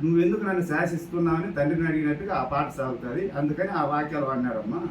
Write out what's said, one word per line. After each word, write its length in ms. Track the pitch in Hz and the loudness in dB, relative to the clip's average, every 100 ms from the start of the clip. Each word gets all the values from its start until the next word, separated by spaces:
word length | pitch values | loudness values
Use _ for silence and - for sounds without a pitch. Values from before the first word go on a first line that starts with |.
"నువ్వెందుకు 420 | 156 170 180 208 | 4 4 4 2
నన్ను 180 | 202 185 | 0 0
శాసిస్తున్నావని" 880 | 165 156 175 170 - 170 170 165 190 | 0 0 0 -2 -4 0 2 2 0
తండ్రిని 360 | 147 147 160 165 | 0 2 2 2
అడిగినట్టుగా 460 | 156 151 147 196 | 2 0 -2 -2
ఆ 100 | 185 | -2
పాట 320 | 127 143 139 - | 0 0 -2 -2
సాగుతుంది. 540 | 131 120 123 143 190 | -4 -4 -4 -4 -2
అందుకని 380 | 139 147 151 190 | 0 0 0 0
ఆ 160 | 170 | 0
వాక్యాలు 400 | 143 147 147 151 | 0 0 -2 -2
వాడినారమ్మా. 580 | 135 127 123 110 107 165 170 | -2 0 0 -2 -4 -4 -4